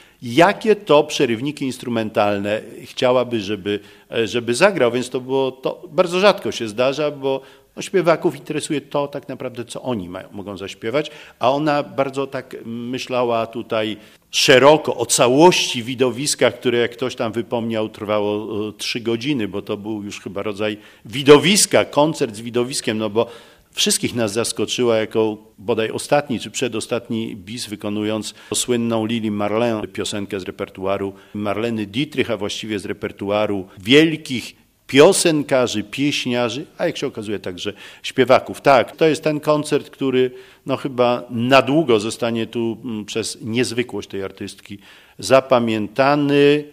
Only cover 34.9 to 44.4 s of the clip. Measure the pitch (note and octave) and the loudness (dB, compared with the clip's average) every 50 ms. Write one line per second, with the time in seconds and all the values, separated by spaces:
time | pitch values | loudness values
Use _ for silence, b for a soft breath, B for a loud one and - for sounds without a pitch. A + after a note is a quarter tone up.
34.9 | - C3+ D3 F3+ F#3+ - - F3 D#3+ D3+ C#3 C#3+ D#3+ C3 B2 A2 - G#2+ G2 - | 6 8 8 8 8 6 4 2 2 2 0 2 2 2 2 2 0 -4 -6 -6
35.9 | - - C#3 D3 C#3 - - B2+ A#2+ A#2+ A#2+ A#2 G#2 C3 D#3+ - _ - F3+ E3+ | -4 -4 -2 -2 -2 -2 -2 -2 0 0 0 -2 -2 -6 -10 -12 _ -6 -4 -4
36.9 | C3 - - C3+ G#2 - G#2+ G2+ G#2+ F#2+ - F#2+ F2+ E2+ - G#2 F#2+ B B B | -4 -4 -6 -8 -8 -8 -8 -8 -8 -8 -8 -8 -10 -8 -8 -10 -10 B B B
37.9 | B B B - - - B2+ A#2 C3 A2+ - - G2 - - D3 C#3 B2 G#2 - | B B B -4 0 2 4 6 6 4 4 2 -8 -2 4 6 6 6 4 2
38.9 | - - E3 D#3+ D3 - - D#3 D3+ D3 C#3+ D3+ D3+ D3+ D3 - D3+ C#3+ C#3 - | 0 0 2 2 2 2 0 -2 -4 -2 0 0 0 0 0 0 -2 -2 -2 -6
39.9 | - - C3+ C3+ B2+ B2+ B2+ B2+ B2+ B B B B B B D3+ C3+ A#2+ - D3 | -8 -6 -2 0 2 2 2 2 0 B B B B B B -6 -4 -4 -4 -4
40.9 | C3 A#2+ B2 A#2+ B2 A#2+ - - B2 A2+ A#2 B2 C3+ C3+ B2 B2 C#3 D#3+ E3 B2+ | 0 2 2 2 2 0 -4 -6 -6 -4 2 6 6 6 6 6 4 2 4 4
41.9 | A#2 G#2+ G2+ A2+ A2+ - B2 A#2 A#2 A#2 A2 G#2 - A#2+ A#2 A#2 A2+ - B2 C3 | 4 2 2 0 -4 -4 -4 -2 -2 -2 -4 -4 -4 -4 -4 -4 -4 -6 -8 -8
42.9 | A2+ G#2+ G#2 G#2 - A#2+ G#2 - - - D#3 A#2 A2 A#2+ B2 G2 A2+ A#2 A#2+ A#2+ | -8 -8 -8 -6 -6 -6 -6 -6 -8 -10 -8 -6 -6 -4 -6 -4 -4 -6 -6 -6
43.9 | - G#2 F#2+ - - G2 F#2+ F#2+ F#2+ - | -8 -10 -10 -10 -10 -10 -10 -10 -10 -12